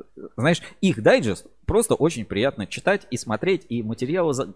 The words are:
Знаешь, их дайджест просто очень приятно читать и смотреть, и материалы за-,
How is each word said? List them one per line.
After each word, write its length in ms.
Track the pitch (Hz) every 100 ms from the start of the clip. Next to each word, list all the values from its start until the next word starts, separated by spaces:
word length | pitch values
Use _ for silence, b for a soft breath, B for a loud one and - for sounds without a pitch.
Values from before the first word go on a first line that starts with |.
| - - - -
Знаешь, 260 | 131 175 B B
их 220 | 190 135
дайджест 420 | 113 254 123 92 - _ -
просто 260 | 196 226 -
очень 300 | 156 139 107
приятно 400 | 98 131 127 98
читать 400 | - - 196 -
и 60 | 120
смотреть, 480 | - 107 175 190 -
и 140 | 120
материалы 500 | 110 110 127 180 165
за-, 200 | 127 98